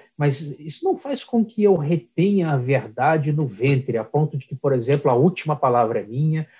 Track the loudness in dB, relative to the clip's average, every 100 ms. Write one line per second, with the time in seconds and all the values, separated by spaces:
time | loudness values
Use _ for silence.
0 | _ -2 0 0 -4 -10 -10 -4 -2 -2
1 | -4 -8 -2 -2 0 2 2 2 2 -2
2 | -2 0 2 2 0 0 0 0 -2 -2
3 | 0 2 0 -2 -2 -2 0 0 0 -4
4 | -2 -2 -2 -4 -10 -6 -2 0 0 0
5 | 2 4 4 2 -4 -2 2 2 2 -2
6 | -4 -2 -2 -2 -6 _